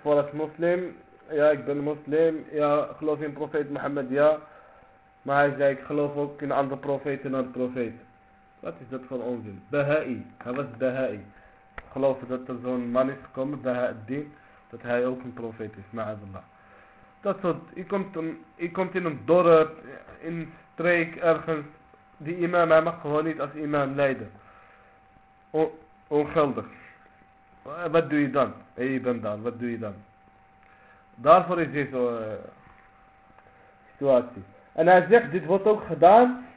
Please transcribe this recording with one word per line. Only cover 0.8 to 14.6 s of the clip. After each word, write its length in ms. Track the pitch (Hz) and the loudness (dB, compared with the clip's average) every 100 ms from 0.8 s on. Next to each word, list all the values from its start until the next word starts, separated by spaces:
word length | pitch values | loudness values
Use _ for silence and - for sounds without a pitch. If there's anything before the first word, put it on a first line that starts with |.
| 180 - - - - | -2 -12 -20 -20 -8
"Ja, 200 | 156 151 | 2 4
ik 160 | 147 123 | 4 0
ben 120 | 143 | -4
moslim. 680 | 143 147 147 151 165 156 - | -4 -6 -2 2 2 0 -8
Ja, 360 | 151 147 147 143 - | -2 2 2 0 -6
geloof 220 | 151 147 | -4 -4
in 140 | 151 | -4
profeet 360 | 143 147 156 139 | -8 -6 -4 -4
Mohammed, 360 | 143 139 143 127 | -4 -4 -4 -4
ja." 280 | 135 151 151 - - - - - _ _ _ | 2 4 2 -4 -20 -20 -20 -20 _ _ _
Maar 160 | - 143 | -2 2
hij 160 | 143 127 | 2 4
zei, 140 | 139 | 0
"Ik 120 | 135 - | 0 -4
geloof 300 | 147 147 143 | -2 -2 -2
ook 260 | 143 143 | -6 -6
in 100 | 143 | -4
andere 280 | 131 139 135 | -2 -2 -4
profeten 520 | 143 139 147 139 143 | -4 -4 -4 -6 -4
dan 100 | 131 | -4
de 80 | 127 | -4
profeet." 440 | 127 127 127 117 110 - _ _ _ _ _ | -4 -6 -4 -6 -8 -20 _ _ _ _ _
Wat 140 | - 165 | -14 -14
is 60 | 123 | -14
dat 120 | 131 127 | -14 -10
voor 140 | 131 | -8
onzin? 420 | 120 123 104 98 - | -6 -8 -8 -14 -6
Baha'i. 580 | 143 139 151 131 113 - - | -2 0 0 -2 -8 -10 -14
Hij 100 | 120 | -10
was 120 | 127 127 113 | -8 -8 -4
Baha'i. 480 | 127 131 127 104 101 - - _ _ - | -4 -2 -4 -6 -12 -20 -20 _ _ -20
Ik 80 | - | -14
geloof 260 | 135 135 131 127 | -2 0 0 -4
dat 200 | 127 127 | -8 -8
er 80 | 123 | -10
zo'n 280 | 123 127 120 | -6 -4 -2
man 180 | 120 131 | 0 0
is 80 | 135 | -2
gekomen, 380 | - - 135 147 | -12 -8 -6 -4
Baha'u'ddin, 720 | 127 123 123 113 110 135 147 - - - | -4 -2 -2 -6 -8 -8 -8 -16 -20 -20